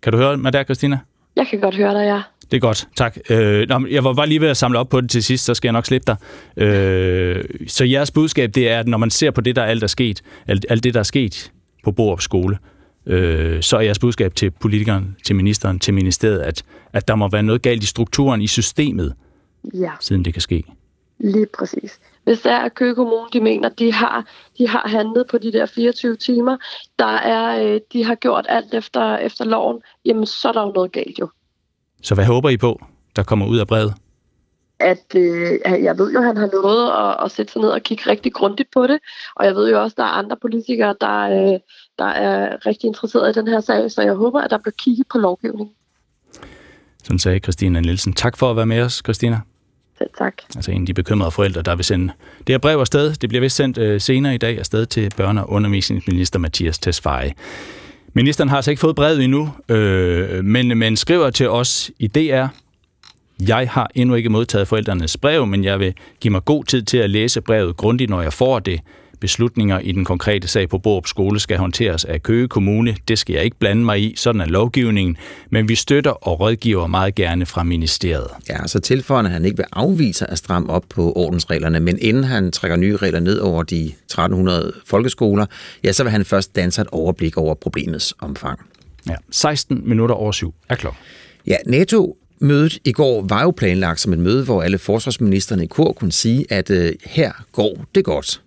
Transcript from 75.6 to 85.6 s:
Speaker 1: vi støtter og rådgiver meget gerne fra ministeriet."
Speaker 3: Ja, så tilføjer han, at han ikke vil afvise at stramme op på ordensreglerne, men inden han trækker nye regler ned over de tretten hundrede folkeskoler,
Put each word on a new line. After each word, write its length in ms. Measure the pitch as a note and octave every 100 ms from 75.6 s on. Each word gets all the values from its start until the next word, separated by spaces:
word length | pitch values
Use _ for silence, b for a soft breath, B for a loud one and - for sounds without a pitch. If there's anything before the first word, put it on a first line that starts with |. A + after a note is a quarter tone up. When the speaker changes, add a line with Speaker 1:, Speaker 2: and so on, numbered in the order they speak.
| A2
Speaker 1:
vi 60 | A2+
støtter 360 | - C#3+ C#3+
og 280 | A#2+ - E2
rådgiver 480 | G2+ A2+ A#2+ G2 E2+
meget 280 | F2 F#2+ G2+
gerne 300 | F2+ F2 F2
fra 180 | -
ministeriet." 640 | E2+ E2+ D#2+ - F2+ D2+ - - -
Speaker 3:
Ja, 180 | - -
så 120 | -
tilføjer 420 | - C3 B2+ C3
han, 40 | G#2
at 60 |
han 140 | F2 F2+
ikke 120 | F2+
vil 80 | F#2+
afvise 580 | - A#2+ E3+ C3 E2+ -
at 60 | F#2
stramme 320 | - F2+ -
op 140 | E2+ -
på 240 | - E2+ F#2+
ordensreglerne, 640 | E2+ F2+ - E2 D#2 E2
men 180 | E2 F#2+
inden 220 | A2+ A#2+
han 280 | C3 A#2+ F#2
trækker 260 | - F#2+ E2+
nye 200 | F#2+ G#2
regler 220 | G2 E2+
ned 200 | F2 G2+
over 240 | G2+ E2
de 280 | E2 E2+ D#2+ D2 _
tretten 300 | - E2+ F#2
hundrede 360 | F#2 F2 - - -
folkeskoler, 600 | G#2 B2 - A2+ G2+ G#2 B